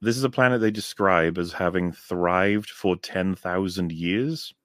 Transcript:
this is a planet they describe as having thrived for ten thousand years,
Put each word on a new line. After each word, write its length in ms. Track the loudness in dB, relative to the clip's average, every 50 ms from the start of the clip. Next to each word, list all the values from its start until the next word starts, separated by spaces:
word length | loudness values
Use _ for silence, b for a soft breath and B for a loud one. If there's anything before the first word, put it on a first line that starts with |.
this 140 | -2 -2 0
is 80 | 0 0
a 60 | -2
planet 320 | 2 4 4 4 4 4
they 100 | 2 2
describe 640 | 0 0 -6 -8 -2 0 2 4 4 4 4 2 2 -2
as 140 | -4 -4
having 400 | -4 -2 -2 0 0 0 -2 -2
thrived 800 | -4 -6 -10 -8 -4 -2 0 2 2 2 2 2 0 0 -2 -6
for 260 | -8 -4 -2 0 0
ten 400 | -2 -4 -6 -4 -2 -2 -2 -2
thousand 560 | -4 -4 -4 -2 -2 -2 -2 -2 -4 -4 -4
years, 640 | -4 -4 -4 -2 0 0 -2 -2 -4 -6 -10 -14 -18 _ _